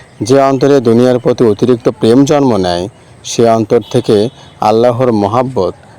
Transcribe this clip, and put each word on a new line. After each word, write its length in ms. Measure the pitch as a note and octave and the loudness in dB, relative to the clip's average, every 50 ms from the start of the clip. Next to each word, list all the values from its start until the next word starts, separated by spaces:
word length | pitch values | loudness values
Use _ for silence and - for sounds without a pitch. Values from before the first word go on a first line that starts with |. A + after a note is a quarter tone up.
| - - - - | -20 -20 -12 -10
যে 200 | A2 G#2+ C3+ C#3 | -2 0 2 2
অন্তরে 380 | C3+ C3+ C3+ B2+ C#3 C#3 C#3+ C#3 | 2 2 0 0 0 2 2 2
দুনিয়ার 400 | A2+ A#2 A2+ A#2 B2 B2+ B2 A#2+ | 2 2 2 2 2 2 0 0
প্রতি 240 | - B2 A#2+ - B2+ | -2 -2 -2 0 0
অতিরিক্ত 460 | A2 G#2 - - A#2+ B2+ A#2 - C#3 | 0 0 0 0 0 0 0 -2 -6
প্রেম 360 | A2+ - B2 A2+ A#2 C3+ C#3 | -4 -2 0 2 2 2 2
জন্ম 320 | C3+ D3+ C#3+ C#3 B2+ A2 G2 | 2 2 0 0 0 0 -2
নেয়, 320 | F#2 F2+ F2 F2 F2+ G#2+ - - - - - - - | -2 -2 -4 -4 -6 -8 -12 -18 -20 -20 -20 -20 -16
সে 260 | - - - A#2 A2+ | -12 -2 0 0 2
অন্তর 320 | A2+ A2+ A2 - B2 A#2 G2+ - | 2 0 0 0 -2 -2 -2 -2
থেকে 380 | - A#2+ - - A2+ G2+ G#2+ C3 - - - - - - | -4 -4 -2 0 0 0 0 -2 -6 -12 -20 -20 -12 -4
আল্লাহর 500 | - G#2+ A2 A2+ A#2+ B2 A#2 A#2+ C3 B2 | -2 0 0 2 0 0 0 0 -2 -2
মহাব্বত 640 | A2+ G#2 G2+ G2 A2 B2+ B2+ C3 B2+ A2+ F2+ F2 - - - - - | 0 0 -2 -2 -2 -2 -4 -4 -4 -4 -4 -4 -6 -10 -20 -20 -20